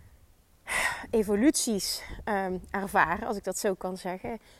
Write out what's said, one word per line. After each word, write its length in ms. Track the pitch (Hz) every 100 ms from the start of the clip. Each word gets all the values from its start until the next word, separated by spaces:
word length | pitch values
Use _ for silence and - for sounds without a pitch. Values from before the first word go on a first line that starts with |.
| - - - - _ _ - - - - -
evoluties, 920 | 226 202 208 269 - - 208 - - - -
ehm, 340 | - 202 190 185 -
ervaren, 560 | 208 190 202 156 180 220
als 100 | 208
ik 80 |
dat 140 | 190 185
zo 160 | 214
kan 220 | 190 185 185
zeggen. 420 | 185 185 - 226 - -